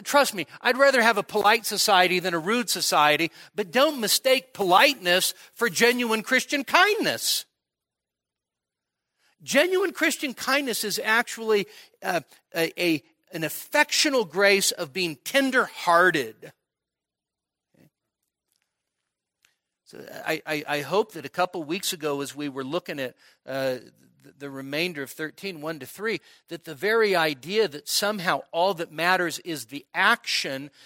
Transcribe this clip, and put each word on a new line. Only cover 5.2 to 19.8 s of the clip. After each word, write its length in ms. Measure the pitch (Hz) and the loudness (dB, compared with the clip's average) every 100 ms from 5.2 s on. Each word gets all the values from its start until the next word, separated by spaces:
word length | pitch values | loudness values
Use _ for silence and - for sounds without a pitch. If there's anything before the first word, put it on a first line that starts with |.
| - - - | 0 -6 -20
for 140 | - 233 | -4 -4
genuine 540 | 151 233 247 240 220 | 2 2 2 0 -2
Christian 420 | - 254 - 285 | 0 -2 0 -6
kindness. 800 | - 330 392 427 214 113 - - - _ _ _ _ _ _ _ _ _ _ _ _ _ _ _ _ _ _ _ | 2 4 4 2 -2 -2 -2 -4 -6 _ _ _ _ _ _ _ _ _ _ _ _ _ _ _ _ _ _ _
Genuine 500 | 143 269 359 370 392 | -2 2 2 0 -2
Christian 420 | - 320 - 285 | 0 -2 -2 -8
kindness 480 | - - 277 277 202 | -6 -2 -2 0 -4
is 180 | 214 185 | -4 -4
actually, 600 | 214 226 233 - 226 208 185 - - _ | 0 0 0 -6 0 0 0 -10 -20 _
uh, 180 | 190 175 - _ _ | -4 -4 -6 _ _
a, 280 | - 175 - | -4 -4 -2
a, 200 | 175 156 - _ _ | -2 -2 -4 _ _
an 120 | 170 | -8
affectional 800 | 156 - - - 294 - 311 269 | -8 -8 -2 0 2 2 2 0
grace 480 | 190 170 202 196 190 | -2 2 4 4 2
of 200 | - 165 | -4 -8
being 240 | 185 175 147 | -4 -6 -6
tender-hearted. 1300 | - 269 269 254 196 - - 170 180 160 113 - 151 _ _ _ _ _ _ _ _ _ _ _ _ _ _ _ _ _ _ _ _ _ _ _ _ _ _ _ _ _ _ _ _ _ | -2 0 2 0 -2 -2 2 6 6 4 -4 -10 -20 _ _ _ _ _ _ _ _ _ _ _ _ _ _ _ _ _ _ _ _ _ _ _ _ _ _ _ _ _ _ _ _ _